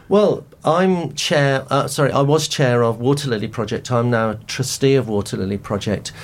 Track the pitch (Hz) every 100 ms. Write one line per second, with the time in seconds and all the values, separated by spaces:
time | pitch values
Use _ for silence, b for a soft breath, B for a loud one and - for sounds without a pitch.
0 | B 202 196 - - - - 165 190 180
1 | 151 - - 160 139 135 - 135 - -
2 | 135 135 143 156 151 - 131 120 117 113
3 | 123 143 139 110 107 113 104 117 - 120
4 | 117 117 110 110 - - 127 - 135 135
5 | 110 104 98 107 95 101 - 101 107 95
6 | - -